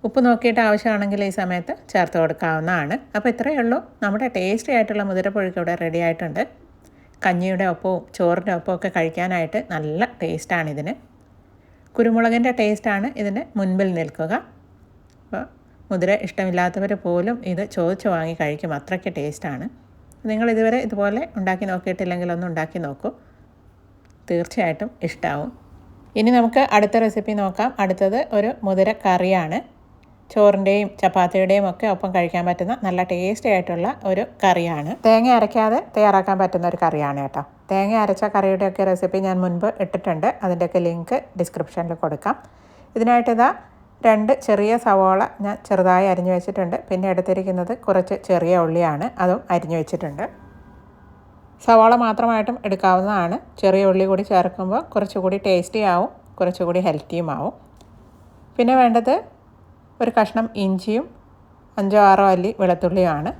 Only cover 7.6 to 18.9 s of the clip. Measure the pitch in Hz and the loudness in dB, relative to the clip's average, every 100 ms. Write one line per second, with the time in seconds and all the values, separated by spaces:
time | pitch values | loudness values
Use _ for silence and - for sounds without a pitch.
7.6 | 190 170 185 185 - - 175 175 190 175 | -2 -2 -4 -4 -6 -2 0 0 -2 -4
8.6 | 170 180 196 180 165 165 180 180 160 208 | -4 -4 -4 -2 -2 -2 -4 -2 -4 -6
9.6 | - 165 151 160 240 - 165 160 - 175 | -6 -8 -6 -4 -4 -4 -6 -6 -4 -4
10.6 | 156 147 151 277 - _ _ _ _ _ | -4 -6 -8 -10 -14 _ _ _ _ _
11.6 | _ _ _ - 226 226 233 233 247 247 | _ _ _ 0 2 4 2 2 0 2
12.6 | 214 208 233 202 220 285 208 196 - 214 | 0 0 -2 -2 -4 -4 -6 -6 -6 -4
13.6 | 190 185 196 170 160 - 160 240 - - | -2 0 0 -2 -6 -6 -4 -4 -6 -20
14.6 | _ - - _ _ _ - 208 254 - | _ -20 -20 _ _ _ -10 -10 -10 -16
15.6 | _ _ - 190 180 202 185 - 190 180 | _ _ -6 -2 0 0 -2 -6 -4 0
16.6 | 180 180 196 202 180 175 190 240 185 175 | -2 -2 -4 -4 -2 -2 -2 -4 -6 -6
17.6 | 202 - 170 190 214 170 160 165 151 147 | -6 -2 -2 -2 -2 -2 -4 -4 -4 -4
18.6 | 175 147 - | -6 -8 -6